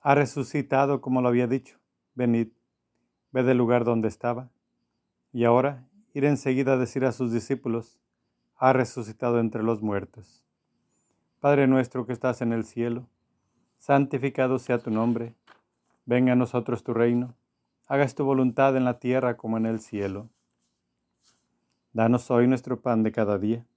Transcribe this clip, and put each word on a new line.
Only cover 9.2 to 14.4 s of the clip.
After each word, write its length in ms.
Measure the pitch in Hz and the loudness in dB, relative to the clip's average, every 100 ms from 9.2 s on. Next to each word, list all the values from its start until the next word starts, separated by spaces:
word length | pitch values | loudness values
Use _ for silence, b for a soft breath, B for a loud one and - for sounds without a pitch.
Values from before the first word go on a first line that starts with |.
| 123 120 | -2 0
entre 220 | 117 110 | 0 -2
los 220 | 110 110 | -2 -2
muertos". 600 | 107 101 98 - - _ _ _ _ _ _ _ _ _ _ _ | -2 -4 -6 -18 -20 _ _ _ _ _ _ _ _ _ _ _
Padre 280 | 143 143 135 | 2 4 4
nuestro 400 | 131 123 123 117 | 4 2 -4 -6
que 60 | |
estás 280 | 123 127 117 | -4 -2 -2
en 100 | 120 | -2
el 140 | 117 107 | -2 -4
cielo, 420 | - 120 120 123 _ _ _ _ _ _ _ | -4 -4 -4 -10 _ _ _ _ _ _ _
santificado 800 | - 139 139 135 135 127 | 0 0 2 -2 -4 -2